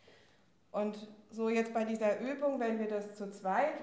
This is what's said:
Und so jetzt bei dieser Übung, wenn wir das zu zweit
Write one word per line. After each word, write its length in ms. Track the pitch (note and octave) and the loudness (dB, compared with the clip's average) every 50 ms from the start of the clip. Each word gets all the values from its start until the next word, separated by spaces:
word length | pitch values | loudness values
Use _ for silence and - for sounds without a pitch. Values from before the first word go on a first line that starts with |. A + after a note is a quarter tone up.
| - - - - - - _ _ _ _ _ _ _ _ | -20 -20 -20 -20 -20 -20 _ _ _ _ _ _ _ _
Und 360 | - G3+ G#3 G#3+ G#3 G#3+ G#3+ - - - - - | -4 -2 -2 -2 -4 -6 -12 -14 -18 -20 -20 -12
so 200 | G#3+ A3 A3+ A3+ | -6 -2 0 2
jetzt 240 | A#3 A3+ A3+ A#3 - | 2 2 2 2 0
bei 120 | A3+ A3 | 0 0
dieser 340 | A3 A3+ G#3+ A3 G#3 G3 - | 0 0 2 2 2 2 2
Übung, 400 | A3+ C4 C#4+ C4+ D4 C#4+ C4+ A#3+ | 0 -2 -2 0 0 0 2 2
wenn 200 | A#3 A3+ A3 A3 | 0 0 2 0
wir 80 | G#3+ | 0
das 260 | G#3+ G#3+ G3+ G3+ - - | 0 -2 -2 -4 -6 -8
zu 140 | - G#3 G3 | -8 -8 -8
zweit 440 | F#3+ - F#3+ F#3+ F#3+ A3+ C#4+ D#4 D4+ - | -8 -4 -2 2 4 4 4 2 0 -4